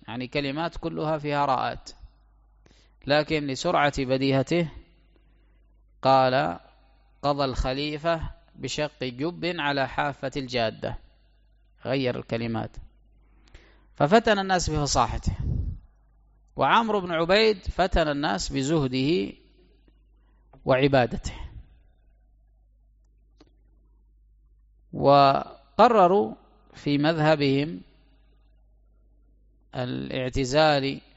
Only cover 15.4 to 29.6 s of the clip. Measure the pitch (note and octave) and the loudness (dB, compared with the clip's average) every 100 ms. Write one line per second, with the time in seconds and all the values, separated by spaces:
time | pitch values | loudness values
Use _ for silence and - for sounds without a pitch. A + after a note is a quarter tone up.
15.4 | - - - - - _ _ _ _ _ | -4 -4 -6 -8 -16 _ _ _ _ _
16.4 | _ - C3+ G#3 A3+ G#3 F3+ E3 E3 G3+ | _ -2 2 4 2 -2 -2 -2 2 4
17.4 | A3 G3 - - F#3 F#3 D3+ C#3+ D#3 F#3+ | 4 0 -4 -2 0 2 0 0 -2 -4
18.4 | C#3+ C3+ C3+ D#3+ C3 C3 C3+ F3+ G3 - | -4 -4 0 0 0 0 0 0 -2 -10
19.4 | _ _ _ _ _ _ _ _ _ _ | _ _ _ _ _ _ _ _ _ _
20.4 | _ - - C3 C#3 C3+ A#2 - - - | _ -8 0 2 4 4 2 -2 -10 -12
21.4 | - - - - _ _ _ _ _ _ | -14 -16 -20 -20 _ _ _ _ _ _
22.4 | _ _ _ _ _ _ _ _ _ _ | _ _ _ _ _ _ _ _ _ _
23.4 | _ _ _ _ _ _ _ _ _ _ | _ _ _ _ _ _ _ _ _ _
24.4 | _ _ _ _ - D3 C#3 C#3 C#3 C#3 | _ _ _ _ -12 0 6 8 8 4
25.4 | - - _ - A#3 A3 F3 G3 A3 B3+ | -2 -14 _ 4 6 8 6 4 0 -6
26.4 | _ _ _ - D3 C#3+ D3+ E3 D3+ D#3 | _ _ _ -8 -2 2 2 2 2 4
27.4 | C#3 C#3 D3+ F#3 - _ _ _ _ _ | 2 0 -2 -8 -16 _ _ _ _ _
28.4 | _ _ _ _ _ _ _ _ _ _ | _ _ _ _ _ _ _ _ _ _
29.4 | _ _ | _ _